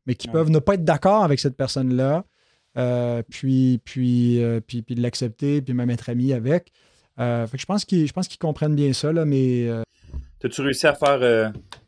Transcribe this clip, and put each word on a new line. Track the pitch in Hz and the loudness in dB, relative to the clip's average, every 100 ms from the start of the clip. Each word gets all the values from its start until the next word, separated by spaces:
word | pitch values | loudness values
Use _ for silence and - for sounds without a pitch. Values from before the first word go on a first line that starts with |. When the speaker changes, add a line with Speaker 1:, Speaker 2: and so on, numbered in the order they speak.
| 127 | -6
Speaker 1:
mais | |
qu'ils | 127 117 | -6 -2
Speaker 2:
Ouais. | |
Speaker 1:
peuvent | 160 156 | 0 2
ne | 156 | 2
pas | 143 | 2
être | 196 | 2
d'accord | 160 147 190 214 | 2 2 4 4
avec | 175 139 | 4 2
cette | 139 - | -2 -4
personne-là, | 131 135 127 127 135 160 - _ _ _ _ 123 | -4 -2 0 2 2 0 -4 _ _ _ _ -4
euh, | 123 123 120 117 110 | -2 0 -2 -4 -6
puis, | - 135 131 127 123 | -6 0 2 4 2
puis, | - 131 123 123 120 120 | -2 -2 0 2 2 2
euh, | 117 113 | 0 -2
puis, | - 120 | -6 -10
puis | 110 | -6
de | 120 | -4
l'accepter, | 120 - 123 107 143 147 | -4 -4 -6 -4 -2 -2
puis | 135 | -2
même | 123 123 | -2 -2
être | 120 - | -4 -4
ami | 120 131 | -2 0
avec. | 123 120 170 - _ _ _ _ - | 0 0 -2 -2 _ _ _ _ -6
Euh, | 120 117 113 | -2 -2 -4
fait | 131 | -8
que | |
je | - | -4
pense | 202 | -4
qu'ils, | - 180 147 | 0 0 0
je | |
pense | - 185 | -2 -8
qu'ils | - | -6
comprennent | 160 147 151 147 | -6 -2 0 2
bien | 143 | 2
ça, | 127 147 | 0 -2
là, | 165 | 0
mais, | 156 135 131 123 117 | 0 2 2 0 -2
euh, | 117 113 _ - - - - | -4 -8 _ -16 -14 -14 -8
Speaker 2:
T'as-tu | 127 - | -8 -4
réussi | 139 135 156 | -4 0 0
à | |
faire, | 135 143 139 | 2 2 4
euh, | 123 113 110 104 - - | 4 4 2 -4 -16 -20